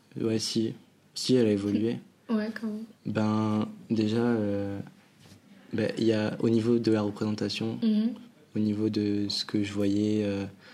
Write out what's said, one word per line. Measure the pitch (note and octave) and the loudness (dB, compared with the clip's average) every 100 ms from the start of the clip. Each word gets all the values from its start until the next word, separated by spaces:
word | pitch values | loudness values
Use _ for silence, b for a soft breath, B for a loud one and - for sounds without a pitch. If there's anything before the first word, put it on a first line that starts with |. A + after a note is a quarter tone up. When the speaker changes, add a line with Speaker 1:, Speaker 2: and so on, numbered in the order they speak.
| _ B2+ | _ -4
Speaker 1:
pas. | A2+ | -2
Speaker 2:
Ouais, | A2 | 0
si. | - A2+ A2+ - - _ _ | -2 -2 -2 -4 -16 _ _
Si, | - - B2+ | -6 2 4
elle | A2+ | 4
a | |
évolué. | G2+ G2+ G2+ A2+ B2 - _ - | 2 0 0 0 -4 -10 _ -4
Speaker 1:
Ouais, | A3 G#3+ - | -2 -2 -6
comment ? | A3 G#3+ A3+ - - | -8 -8 -12 -12 -6
Speaker 2:
Ben, | G#2+ G#2+ G#2+ G#2+ G#2+ G#2+ - - | -2 0 0 0 0 -2 -6 -4
déjà, | A2 G#2+ A#2 | 0 0 2
euh, | A#2+ A#2 G#2 G2+ G2+ G2 - - - _ - - - - - | 2 0 0 -2 -4 -8 -12 -18 -20 _ -20 -20 -20 -20 -8
ben, | - G#2+ - | -2 -2 0
il | |
y | A2 | 2
a, | G#2+ G#2+ - | 2 0 0
au | A#2 | 2
niveau | A2+ A2+ A#2 | 4 4 2
de | A2+ | 4
la | A2 | 2
représentation, | G#2 G#2 G#2+ G#2+ G#2 - A2+ A#2+ | 2 -2 -2 -2 -2 -2 -4 -2
Speaker 1:
Mhm. | A3+ G#3+ A#3 C4 - - - G#2+ | 2 2 0 -4 -14 -20 -8 -2
Speaker 2:
au | |
niveau | G#2+ G#2 A2 | 0 2 0
de | G#2+ G#2 G2+ G2+ | 0 0 0 -2
ce | - - | -4 -2
que | G#2+ | -2
je | G2+ | -2
voyais, | G2+ G2 G2+ G#2+ G#2+ G#2 | 0 0 2 2 2 0
euh, | G2 F#2+ - B | -2 -6 -10 B